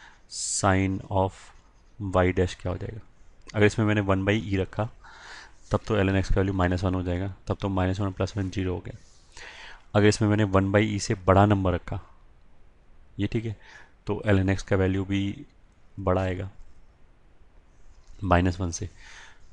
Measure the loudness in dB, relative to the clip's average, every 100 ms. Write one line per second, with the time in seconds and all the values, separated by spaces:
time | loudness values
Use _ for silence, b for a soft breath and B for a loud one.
0 | B B _ -12 -8 0 2 2 2 -2
1 | -4 0 0 -2 -18 -20 -20 _ -20 -10
2 | -2 2 2 2 -2 -2 -8 -6 -8 -12
3 | -18 -20 -20 -20 -12 2 2 4 2 2
4 | 2 0 2 0 0 -4 -4 -4 -6 -8
5 | B B B B B -20 -4 -4 0 0
6 | 2 2 2 2 2 2 0 0 -2 -2
7 | -2 -4 -6 -10 -8 -4 -2 0 0 0
8 | -4 -4 -4 -2 -6 -4 -4 -6 -8 -16
9 | -20 -20 -20 B B B B B B 4
10 | 4 4 2 4 4 2 4 2 2 -2
11 | -4 -4 4 6 6 4 2 -2 -4 -10
12 | -10 -20 -20 -20 -20 -20 -20 -20 -20 -20
13 | -20 -6 -4 -4 -6 -10 B B B -16
14 | -6 -4 2 2 4 0 0 0 2 0
15 | -2 -2 -2 -6 -14 -20 -20 _ -20 -6
16 | -2 0 0 -4 -8 -12 -20 -20 -20 _
17 | -20 _ -20 -20 -20 -20 -20 -20 -20 -20
18 | -20 -10 2 4 4 0 -4 -6 -10 -12
19 | B B B B -20